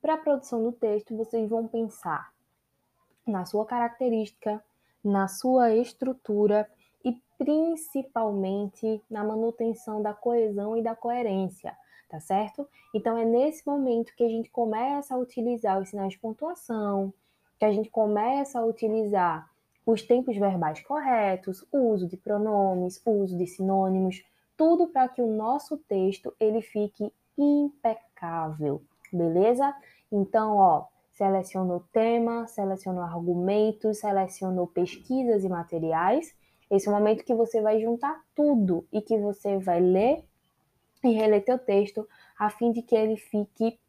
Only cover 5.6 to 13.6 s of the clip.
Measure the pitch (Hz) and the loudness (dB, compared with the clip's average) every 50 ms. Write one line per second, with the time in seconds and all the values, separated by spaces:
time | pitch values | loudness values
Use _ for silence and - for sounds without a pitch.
5.6 | 247 233 220 226 247 240 - _ - 254 254 - _ - 208 208 208 208 208 208 | 4 4 4 2 0 -2 -4 _ -6 -6 -6 -8 _ -4 0 2 2 4 4 2
6.6 | 214 214 _ _ _ _ _ _ _ 254 233 - _ _ _ _ 277 285 294 311 | 0 -2 _ _ _ _ _ _ _ -6 -6 -6 _ _ _ _ -2 0 2 2
7.6 | 320 330 330 320 320 - - 277 262 269 _ 233 226 214 202 196 190 190 196 202 | 2 0 -2 -4 -8 -8 -8 -8 -8 -6 _ -4 -2 -2 -2 -2 -2 -2 -2 -4
8.6 | 208 196 _ _ - 220 220 214 _ _ 220 214 214 214 220 220 226 233 233 - | -4 -6 _ _ -4 -4 -4 -4 _ _ -8 -6 -4 -4 -2 -2 -2 -2 -2 -2
9.6 | 233 226 226 226 - - 214 214 208 214 208 - - 240 240 233 226 214 202 202 | -4 -4 -4 -6 -8 -8 -6 -4 -4 -4 -6 -4 -4 0 2 2 0 0 0 -4
10.6 | 202 214 226 226 226 233 226 - - 233 240 247 240 220 190 190 190 185 185 - | -4 -4 -2 -2 -2 -4 -6 -6 -6 -4 -4 -2 -2 -2 -2 -2 -2 -4 -6 -10
11.6 | _ - - _ _ _ _ - _ _ - 156 - - 190 196 214 202 - - | _ -16 -16 _ _ _ _ -20 _ _ -16 -16 -6 -2 -2 -2 -2 -2 -6 -12
12.6 | 285 - _ _ _ _ _ 214 208 233 226 233 226 226 226 240 262 302 311 311 | -12 -12 _ _ _ _ _ -4 -2 -2 -2 0 0 2 2 2 2 0 -2 -4